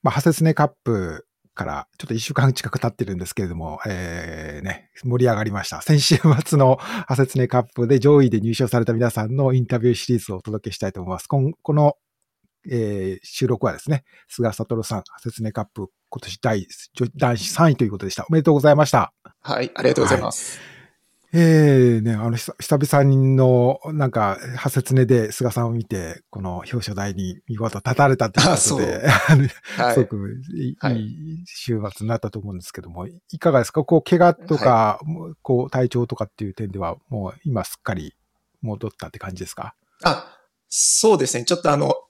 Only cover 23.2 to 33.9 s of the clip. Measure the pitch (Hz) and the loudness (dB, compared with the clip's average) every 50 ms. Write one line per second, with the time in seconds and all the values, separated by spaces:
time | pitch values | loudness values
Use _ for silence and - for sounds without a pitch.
23.2 | 131 135 135 131 131 127 127 123 120 127 139 - - 160 156 151 139 127 - 113 | 4 4 4 6 6 6 6 6 4 4 2 -2 -6 -6 -2 -2 -2 0 0 0
24.2 | 107 101 95 - - 127 123 127 - 139 - 131 - - 131 131 127 110 127 120 | 0 0 -2 -4 -8 -12 -12 -6 -6 -2 -2 -2 -2 2 2 2 4 4 4 2
25.2 | 110 107 - - 127 120 - 123 117 117 113 117 107 _ 110 95 87 80 82 - | 2 -2 -4 -4 -4 -2 -2 -2 -2 -2 -2 -6 -6 _ -6 -8 -6 -8 -12 -14
26.2 | _ _ - 98 95 92 90 87 - - - 120 101 107 104 95 101 101 95 95 | _ _ -14 -10 -10 -8 -8 -10 -10 -8 -8 -6 -6 -6 -8 -6 -6 -6 -6 -6
27.2 | 95 92 87 - _ - 120 104 113 110 - 101 _ 123 120 - 143 139 131 - | -8 -8 -8 -12 _ -12 -8 -6 -6 -6 -6 -6 _ -4 2 4 4 4 4 2
28.2 | - - - - - 185 165 - - - 151 131 123 117 113 - 117 147 - - | 0 0 0 2 2 2 2 2 0 0 0 0 -2 -2 -4 -2 2 2 2 2
29.2 | - - 160 127 139 127 - - _ - - - 123 123 117 131 120 - 113 104 | 4 4 6 6 6 2 -4 -10 _ -14 -4 -2 0 2 2 2 0 0 -4 -8
30.2 | 98 101 110 127 131 160 190 165 143 123 - _ - - 120 113 107 107 123 156 | -8 -8 -10 -12 -14 -12 -10 -8 -6 -8 -8 _ -4 -2 -2 -2 -4 -8 -10 -12
31.2 | 151 160 160 165 175 - - - - 123 117 107 104 101 - - 107 113 - 143 | -12 -12 -14 -14 -16 -18 -18 -12 -6 -6 -4 -4 -6 -8 -10 -8 -6 -4 -4 -4
32.2 | - 104 - 113 95 104 95 90 87 - - - 87 85 82 87 90 110 170 175 | -6 -8 -10 -10 -12 -10 -12 -12 -14 -16 -18 -16 -16 -16 -14 -14 -14 -14 -16 -20
33.2 | _ _ - 160 - 170 143 127 113 - - 156 139 - | _ _ -16 0 0 4 4 4 2 2 -2 -4 0 4